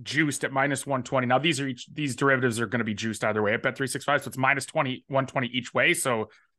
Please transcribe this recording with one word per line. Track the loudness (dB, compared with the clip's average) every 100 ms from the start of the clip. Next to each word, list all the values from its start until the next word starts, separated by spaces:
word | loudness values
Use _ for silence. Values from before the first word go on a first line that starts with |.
juiced | -4 2 2 0
at | -2
minus | 0 0 0
one | -2 -4
twenty. | 0 0 2
Now, | 2
these | 2 0
are | -2
each, | -6 -10
these | -6 -6 2
derivatives | 4 4 4 2
are | 0
gonna | 0
be | -2
juiced | -2 -4 -2
either | 0 2
way | 2
at | 2
Bet | -2 -2
three | -4
six | -4
five, | 0 0
so | -2
it's | -2
minus | 0 0 -2
twenty, | -2 -2 -4 -2
one | -2 0
twenty | -2 -2
each | -4 -2
way. | 2 2
So | 2 0 -2 -4 -10 _